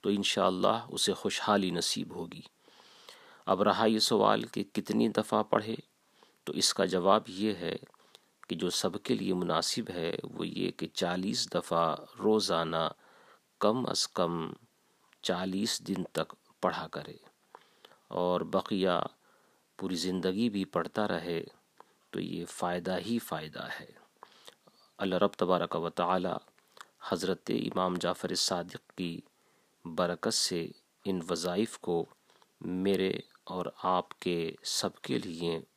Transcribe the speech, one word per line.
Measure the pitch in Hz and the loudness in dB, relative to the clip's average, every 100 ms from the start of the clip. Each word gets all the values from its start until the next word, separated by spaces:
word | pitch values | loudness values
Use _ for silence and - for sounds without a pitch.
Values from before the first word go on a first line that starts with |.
تو | 104 | 2
انشاءاللہ | 104 98 - 92 92 101 113 - | 2 2 4 2 4 2 2 -2
اسے | - - | -2 0
خوشحالی | 92 101 - - 101 92 | 0 -2 -2 2 2 2
نصیب | 87 - - - 87 | 0 -2 -2 -4 -8
ہوگی۔ | 82 - - _ _ - - - - - - - - | -10 -12 -18 _ _ -20 -20 -20 -20 -20 -20 -12 0
اب | 95 | 4
رہا | 101 95 113 | 4 6 6
یہ | 107 | 4
سوال | 107 110 104 110 | 4 4 6 4
کہ | 113 - | 0 -6
کتنی | 101 - - 110 113 | -2 -4 0 2 4
دفعہ | 107 110 107 | 2 2 0
پڑھے، | 107 113 110 113 - _ _ _ - _ | 4 2 2 -8 -10 _ _ _ -20 _
تو | - | -6
اس | - - | 2 2
کا | - 95 | 4 2
جواب | 92 90 101 - | 4 6 6 4
یہ | 95 107 | -2 -2
ہے | 92 85 - - _ _ - _ _ - | 0 -4 -6 -10 _ _ -20 _ _ -8
کہ | 82 | -2
جو | 90 | 0
سب | - 98 98 | 0 -2 -2
کے | - 113 | -2 -2
لیے | 98 | 0
مناسب | 90 87 82 - - 113 | 0 2 0 0 -2 -4
ہے | 90 82 - | -4 -4 -4
وہ | - - 85 | -8 -8 -6
یہ | 90 90 | -2 -4
کہ | - 82 | -4 -8
چالیس | - 87 90 95 123 - | -2 -2 0 -2 -2 -2
دفعہ | 87 - 85 85 76 - - | -2 0 2 2 0 -8 0
روزانہ | 107 110 95 85 82 82 80 - - - - - _ _ | 4 4 4 0 0 0 -2 -4 -20 -20 -20 -20 _ _
کم | 104 120 120 | 2 2 0
از | 98 - | -2 -2
کم | - 85 85 80 - _ _ _ _ _ _ | 0 0 0 -4 -8 _ _ _ _ _ _
چالیس | - 90 95 95 110 - - | -2 -2 0 -2 -2 -4 -4
دن | 95 90 | -4 -4
تک | - 82 - _ _ | -4 -6 -8 _ _
پڑھا | 92 85 80 | -2 0 -6
کرے، | 73 - - - _ _ - _ _ - - _ | -8 -10 -16 -20 _ _ -20 _ _ -20 -20 _
اور | 90 90 90 | 0 2 2
بقیہ | 73 - - 101 92 87 - _ _ _ _ _ _ - | 2 -2 0 2 4 2 0 _ _ _ _ _ _ -8
پوری | 95 90 | -4 -2
زندگی | 90 92 92 95 117 | -2 0 0 0 0
بھی | 101 92 | 0 -2
پڑھتا | 87 85 - 104 | -2 -2 -2 0
رہے | 87 85 82 - - _ _ - _ _ | -2 -2 -4 -6 -16 _ _ -20 _ _
تو | 95 | -6
یہ | 87 85 87 | -4 -6 -8
فائدہ | - 87 87 90 92 | -4 -2 -2 -2 -4
ہی | 92 117 | -2 -4
فائدہ | - 78 78 - - - | -2 -8 -6 -10 -10 -10
ہے۔ | - - - _ - - - _ - _ _ - | -12 -20 -20 _ -20 -20 -20 _ -20 _ _ -4
اللہ | 98 92 | 0 4
رب | 101 - | 2 2
تبارک | 90 90 87 85 | 2 2 2 0
و | 85 | -2
تعالی | - 87 92 90 - - _ _ - - _ - | 0 2 2 2 -4 -8 _ _ -20 -20 _ -4
حضرت | 87 90 90 - | -2 0 -2 -2
امام | 117 101 92 92 90 | -2 0 0 0 0
جعفر | 87 90 90 90 | -2 -2 -4 -2
صادق | - 90 87 - _ - | 0 0 -4 -12 _ -6
کی | 90 82 - _ _ _ _ _ - - | -6 -6 -12 _ _ _ _ _ -6 0
برکت | 87 87 113 | 0 2 0
سے | 113 - 87 82 - _ _ 98 | 0 0 -2 -4 -10 _ _ -2
ان | 92 82 | -2 0
وظائف | 85 87 90 110 - | -2 0 0 -2 -2
کو | - 85 85 _ _ _ _ _ | -2 -2 -2 _ _ _ _ _
میرے | - 92 95 95 95 - - _ | -6 0 2 2 2 -2 -8 _
اور | - 90 87 - | -10 -6 -6 -2
آپ | 92 90 - - | 2 2 0 -6
کے | 92 85 82 - | -2 -2 -2 -6
سب | - - 101 - | -6 -2 -2 -6
کے | - 127 | -4 -4
لیے | 95 82 87 82 - | -4 -4 -2 -2 -6